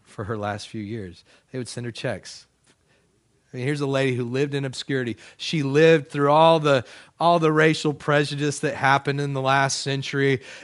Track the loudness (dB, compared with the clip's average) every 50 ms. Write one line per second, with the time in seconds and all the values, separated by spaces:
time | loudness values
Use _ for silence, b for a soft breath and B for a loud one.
0 | _ _ -14 -12 -10 -8 -8 -6 -6 -6 -6 -8 -10 -12 -12 -12 -10 -10 -10 -12
1 | -12 -14 -16 -20 b b b b b _ -12 -10 -10 -10 -10 -10 -10 -10 -10 -8
2 | -6 -6 -8 -8 -12 -16 -20 -20 -20 _ _ _ _ _ _ _ _ _ _ _
3 | _ _ _ _ _ _ _ _ _ _ -12 -6 -4 -4 -2 -2 -2 0 0 0
4 | 0 0 0 -2 -4 -4 -2 -2 -2 -2 -2 -4 -6 -6 -8 -10 -6 -4 -4 -4
5 | -4 -4 -6 B B B B B -8 -4 -2 -2 -2 2 4 6 6 8 6 6
6 | 2 -2 -2 0 2 4 6 6 6 6 6 4 4 2 2 2 B B B B
7 | B B B 0 2 2 4 4 2 2 4 4 4 4 2 0 -2 -4 -4 -2
8 | -2 0 2 2 2 0 -4 -4 -4 -4 -4 -4 -6 -6 -4 0 2 2 2 2
9 | 0 -2 -4 -4 -4 -4 -4 -2 0 2 2 2 2 0 -2 -4 -4 -6 -6 -6
10 | -6 -6 -2 0 0 0 0 -2 B B B B